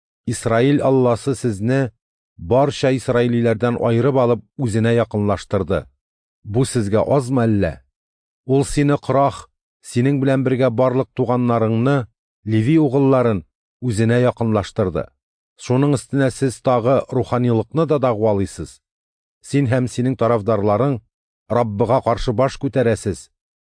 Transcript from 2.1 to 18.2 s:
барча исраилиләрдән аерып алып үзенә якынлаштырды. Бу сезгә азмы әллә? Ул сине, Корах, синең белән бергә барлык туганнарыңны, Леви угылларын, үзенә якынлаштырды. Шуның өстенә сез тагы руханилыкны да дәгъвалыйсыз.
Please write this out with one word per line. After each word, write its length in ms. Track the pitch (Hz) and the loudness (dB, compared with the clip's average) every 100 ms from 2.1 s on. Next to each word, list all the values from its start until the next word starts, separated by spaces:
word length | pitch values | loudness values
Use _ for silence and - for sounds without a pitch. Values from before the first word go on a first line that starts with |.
| _ _ - | _ _ -16
барча 560 | 85 120 139 - 135 131 | 0 2 2 0 0 0
исраилиләрдән 800 | - 120 120 120 117 110 120 120 | 0 0 0 2 0 0 -2 -2
аерып 400 | 117 117 127 131 | 0 2 2 2
алып 240 | 120 117 - - | 2 0 -4 -6
үзенә 380 | 127 107 110 117 | -2 0 2 2
якынлаштырды. 880 | 110 107 104 98 - 101 85 90 64 _ _ _ _ _ | 0 -2 -2 -2 -2 -4 -2 -4 -4 _ _ _ _ _
Бу 200 | 104 104 | -6 -2
сезгә 400 | 135 123 101 104 | -2 -2 0 0
азмы 400 | - 139 123 131 | 2 0 0 0
әллә? 380 | 117 104 87 71 _ _ _ _ _ _ - | 2 2 0 -4 _ _ _ _ _ _ -2
Ул 180 | 135 | 0
сине, 320 | 139 - 143 143 | 0 0 0 0
Корах, 540 | - 135 139 - - _ _ _ | 0 0 0 -2 -12 _ _ _
синең 380 | - 123 131 143 | -6 -2 0 0
белән 240 | 135 135 127 | 0 0 0
бергә 220 | 127 131 | 0 0
барлык 400 | 117 127 127 127 | 2 0 0 -2
туганнарыңны, 960 | - 120 123 123 117 110 113 123 143 113 _ _ _ | -4 -2 0 0 0 0 0 0 -2 -4 _ _ _
Леви 340 | 104 110 113 160 | -2 0 2 2
угылларын, 680 | 147 131 135 131 120 101 - _ _ _ | 2 2 2 4 2 -2 -6 _ _ _
үзенә 380 | 127 104 113 120 | -4 0 2 2
якынлаштырды. 840 | 123 - 117 107 95 - 95 80 - _ _ _ _ _ | 2 0 -2 -2 -2 -4 -2 -4 -8 _ _ _ _ _
Шуның 320 | - 127 143 135 | -4 0 0 0
өстенә 320 | - 139 135 | -2 -2 -2
сез 320 | - 135 - | 0 -4 -2
тагы 400 | - 123 113 135 - | 0 0 2 0 0
руханилыкны 720 | 127 117 123 123 113 104 156 | -4 -2 0 0 0 0 -2
да 140 | 165 147 | 0 0
дәгъвалыйсыз. 840 | 127 107 | 0 0